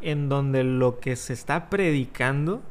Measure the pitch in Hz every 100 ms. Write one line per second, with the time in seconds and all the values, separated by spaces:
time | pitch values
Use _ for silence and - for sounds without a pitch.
0 | - 147 143 139 139 135 131 127 127 123
1 | 139 123 - 120 - 151 - 202 180 147
2 | 120 - 127 139 156 233 -